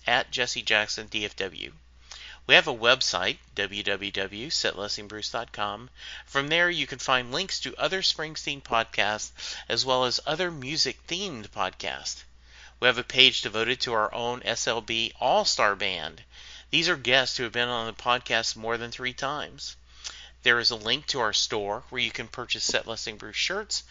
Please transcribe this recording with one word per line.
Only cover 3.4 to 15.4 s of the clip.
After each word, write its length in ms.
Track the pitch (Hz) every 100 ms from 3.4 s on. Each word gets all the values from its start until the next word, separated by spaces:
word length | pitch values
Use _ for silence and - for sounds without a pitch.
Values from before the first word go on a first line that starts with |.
| - -
W 260 | 101 101
W 280 | 98 98 101
W 380 | 98 95 104 139
set 280 | - 110 -
lessing 300 | 104 - 104
bruce 240 | 107 104
dot 200 | 123 117
com. 380 | - 104 104 127 - - - -
From 220 | 139 143
there, 200 | 165 175
you 160 | 170 135
can 140 | 131
find 320 | - 127 120
links 300 | 139 190 -
to 140 | 135 -
other 240 | 147 190
Springsteen 600 | 185 - 156 156 - 139
podcasts, 680 | - 113 113 - 104 107 - - - - -
as 160 | 117 127
well 200 | 127 127
as 140 | 117 -
other 240 | 156 180
music-themed 960 | 160 127 156 131 - - 170 202 127 101
podcasts. 760 | 107 92 - 87 67 - - - - - - - -
We 80 | 123
have 100 | 120
a 40 |
page 380 | - 131 131 113
devoted 380 | 120 107 113 123
to 120 | -
our 200 | 113 107
own 280 | - 120 123 -
S 220 | 117 -
L 140 | 117
B 320 | 110 113 113 -
All-Star 560 | 127 190